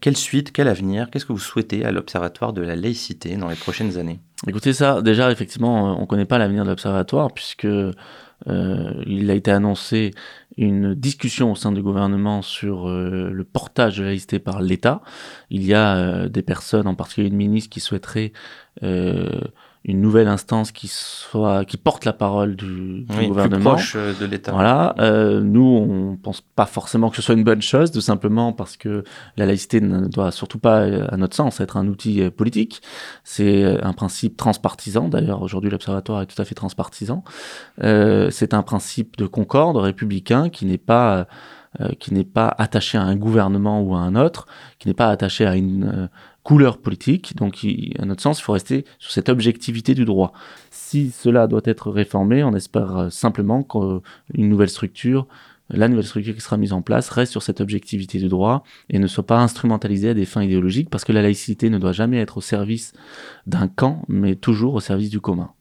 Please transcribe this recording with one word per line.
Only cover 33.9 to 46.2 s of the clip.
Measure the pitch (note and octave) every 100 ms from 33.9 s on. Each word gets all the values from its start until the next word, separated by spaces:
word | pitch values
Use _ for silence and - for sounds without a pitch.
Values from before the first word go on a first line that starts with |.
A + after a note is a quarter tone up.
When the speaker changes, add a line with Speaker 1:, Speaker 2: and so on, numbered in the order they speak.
Speaker 2:
principe | F2+ G2 - A2+ -
transpartisan. | A2+ G#2+ F#2 - - G2+ E3+
D'ailleurs, | - - G2
aujourd'hui, | F#2+ F#2+ G2+
l'Observatoire | G2 - G2 F#2+ G#2+
est | F#2+
tout | -
à |
fait | G2+ A2
transpartisan. | - - - - G#2 C#3+ F#3 - - - - -
Euh, | G#2 G#2+ G#2 G2+ G2
c'est | - A2
un | G#2+
principe | G2 G#2 - - A2 -
de | G2
concorde | - G2+ C3+ D#3+ C#3+
républicain | G2 F#2+ A2 G2 - A#2+ E3
qui | D#3+ G2
n'est | F#2
pas, | - A#2 B2 F#2+ F2 - - - _ -
euh, | G2 -
qui | -
n'est | G2 F#2+
pas | - A2+ -
attaché | G#2+ G#2+ - A2+
à |
un | F#2+ G2
gouvernement | A2 A2+ G2 G2 G#2 G#2
ou | G2 F#2
à |
un | F2 G2
autre, | D3+ - - - - _
qui | -
n'est |
pas | F#2+ A#2
attaché | G#2 G2 - G#2+
à | F#2
une, | F#2+ F#2+ G2+
euh, | G2 F#2 -